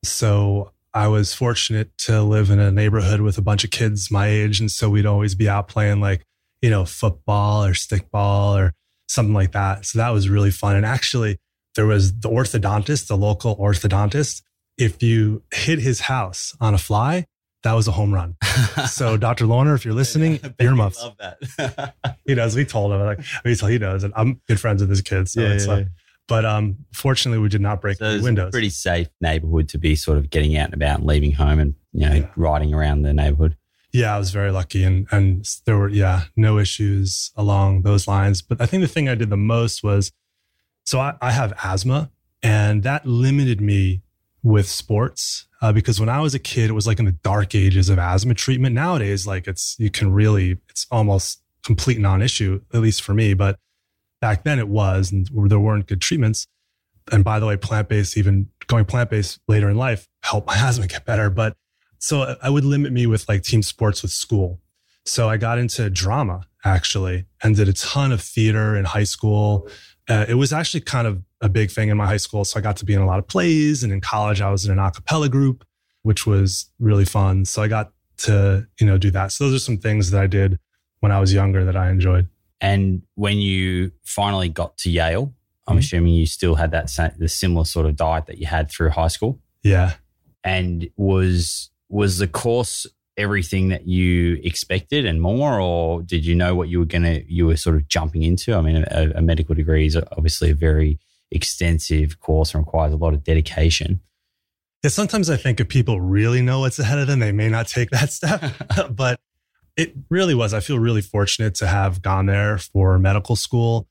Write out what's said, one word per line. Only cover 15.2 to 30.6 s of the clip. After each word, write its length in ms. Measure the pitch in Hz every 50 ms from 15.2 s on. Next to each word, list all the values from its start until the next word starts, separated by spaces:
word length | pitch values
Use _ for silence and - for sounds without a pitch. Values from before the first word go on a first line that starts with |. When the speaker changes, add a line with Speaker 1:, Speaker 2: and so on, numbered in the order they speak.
| 110 107 107 107 - _ -
Speaker 1:
hit 240 | - - - 165 156
his 220 | 117 131 123 -
house 540 | - - 131 131 110 92 90 - - - - -
on 140 | 120 110 104
a 40 | 95
fly, 480 | - - 107 104 113 139 165 180 170 _ _ _ _ _ _ _ -
that 100 | 113 113
was 140 | 113 107 98
a 40 | 76
home 200 | 80 107 101 101
run. 240 | 92 87 85 87 -
Speaker 2:
<laughs> 40 | - 101 - - 123 101 - - 135 123
Speaker 1:
So 280 | - - 135 117 110
Doctor 280 | 110 101 113 123 - 117
Lorner, 300 | 110 117 120 135 151 151
if 100 | 131 -
you're 100 | 120 107
listening, 400 | 117 135 127 - 156 156 160 160
Speaker 2:
I 140 | 139 - 139
bet 60 | 120 _
you 60 | 123 120
Speaker 1:
earmuffs. 340 | 135 123 107 101 95 - -
Speaker 2:
love 140 | - - _
that. 760 | 104 92 90 _ - 127 - - 151 127 - - 139 131 - _ _ 135 131
<laughs> 100 | _ _
Speaker 1:
He 80 | - 139
knows. 200 | 120 113 117 107
We 80 | 123 143
told 280 | - - 113 101 101 101
him. 80 | 98
Like, 200 | 101 104 104 95 139 - - - -
we 100 | 120 120
told, 180 | 98 - 101 117
he 60 | 120
knows. 240 | 104 95 95 98 98
And 80 | 98 98
I'm 240 | 110 113 123 131 - _ _
good 120 | 117 101
friends 200 | - 113 104 98 101
with 80 | 95
his 100 | 98 98
kids. 320 | 95 - 104 92 95 95 -
So 80 | 113
Speaker 2:
Yeah, 80 | 117 107 101
Speaker 1:
it's 140 | 98 101
Speaker 2:
yeah, 60 | 101 104
Speaker 1:
like, 100 | 101 101
Speaker 2:
yeah. 40 | 95 87 - _ _ _ _ _ _
Speaker 1:
but, 160 | 117 113 110
um, 320 | 110 107 104 107 104 98 - - _ -
fortunately, 480 | - - 135 131 - - 131 117 110 107
we 60 | 104
did 120 | 98 107
not 200 | 101 101 104 98
break 180 | - 104 98 92
Speaker 2:
So 80 | 110
Speaker 1:
any 80 | 107 107
Speaker 2:
it's 60 | 104 107
a 20 |
Speaker 1:
windows. 260 | 123 117 98 90 92 98
Speaker 2:
pretty 180 | 123 110 101
safe 380 | 90 - - 92 87 87 87 82 _ _
neighborhood 480 | - 80 78 82 80 80 80 80 78 73
to 80 | - 76
be 160 | 76 80 78
sort 220 | 76 - - 78 73
of 120 | 71 71
getting 260 | - 80 73 73 76
out 100 | 76